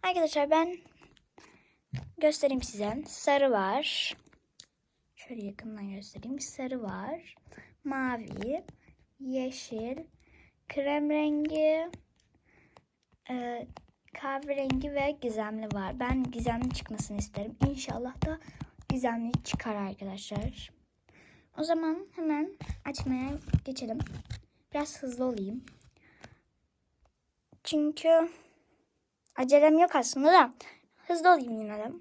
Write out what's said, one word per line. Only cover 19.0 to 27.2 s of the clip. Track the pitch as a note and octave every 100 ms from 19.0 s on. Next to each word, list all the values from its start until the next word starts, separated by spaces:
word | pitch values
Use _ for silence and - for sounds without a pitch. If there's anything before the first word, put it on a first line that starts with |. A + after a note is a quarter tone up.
| B3 A#3 A3+ A#3+
çıkar | - - A#3 G#3
arkadaşlar. | G3 G3 G3 G3 - G#3 A3+ - - _ _ _ _ - - - _ -
O |
zaman | D#4 E4 E4 E4 G4 -
hemen | D#4+ D4 E4 - - - -
açmaya | C#4 - B3+ C4 C#4+ - - -
geçelim. | C4 A3+ A3 - - - - _ _ _
Biraz | D4 D4 -
hızlı | C4 A#3+ B3+
olayım. | A3+ G3 A#3+ - - _ _ _ _ - - _ _ _ _ _ _ _ _